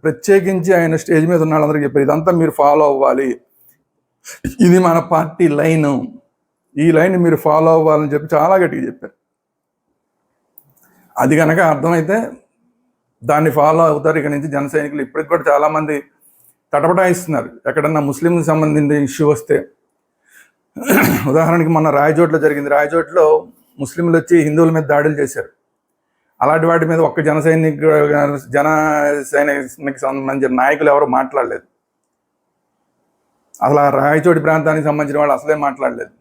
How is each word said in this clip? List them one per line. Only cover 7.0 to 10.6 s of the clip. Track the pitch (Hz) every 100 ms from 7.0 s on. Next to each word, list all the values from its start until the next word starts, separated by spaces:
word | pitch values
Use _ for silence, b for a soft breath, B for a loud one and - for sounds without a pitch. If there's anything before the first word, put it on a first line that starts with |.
| 175 185
మీరు | 170 156
ఫాలో | 156 156 160
అవ్వాలని" | 165 156 151 151
చెప్పి | 147 151
చాలా | 156 160
గట్టిగా | 190 175 - 131
చెప్పారు. | - - _ _ _ _ _ _ _ _ _ _ _ _ _ _ _